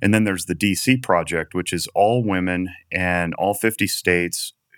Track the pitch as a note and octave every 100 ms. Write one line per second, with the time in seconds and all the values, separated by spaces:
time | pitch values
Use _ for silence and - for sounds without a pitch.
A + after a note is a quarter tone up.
0 | G2+ A2 G#2+ F#2 - F2 G#2 F#2 - C3
1 | B2+ F2+ D#2+ E2+ D#2 F2+ F2+ F2 - -
2 | G#2 B2 A2 F#2+ F2+ F2+ F#2 - _ F#2
3 | F2+ F2 E2+ - F#2+ G2+ A2+ A2 G2+ -
4 | - F2 F2 - - - _